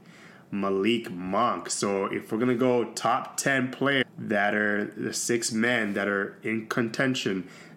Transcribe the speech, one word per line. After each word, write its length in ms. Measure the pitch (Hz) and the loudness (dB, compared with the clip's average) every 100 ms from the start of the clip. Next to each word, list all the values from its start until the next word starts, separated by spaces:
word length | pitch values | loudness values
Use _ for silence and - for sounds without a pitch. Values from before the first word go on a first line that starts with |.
| - - - - - | -20 -20 -20 -20 -8
Malik 600 | 101 98 98 101 117 - | -4 0 2 4 2 0
Monk. 600 | 90 92 101 120 90 87 | -8 -4 0 0 0 -4
So 360 | - 107 98 101 | -2 0 0 0
if 260 | 110 - | -4 -4
we're 60 | 110 | 0
gonna 160 | 123 | 2
go 300 | 120 127 123 | 4 4 4
top 520 | 110 - 113 127 - - | 2 -2 0 0 -2 -4
ten 340 | - 135 127 | 0 2 0
players 360 | - 135 139 123 - | 0 2 2 0 -4
that 360 | 110 104 101 | -2 2 2
are 320 | 104 107 104 104 - | 2 2 0 -2 -4
the 160 | 127 | -4
six 400 | - - 120 117 | -2 0 0 0
men 420 | 110 117 123 107 | 0 2 2 0
that 140 | 101 98 | 0 0
are 300 | 101 98 - | 0 -2 -6
in 240 | 123 110 110 | -4 -4 -2
contention 840 | - 117 - 135 131 120 95 87 - - | -2 -2 0 0 2 0 -2 -4 -12 -20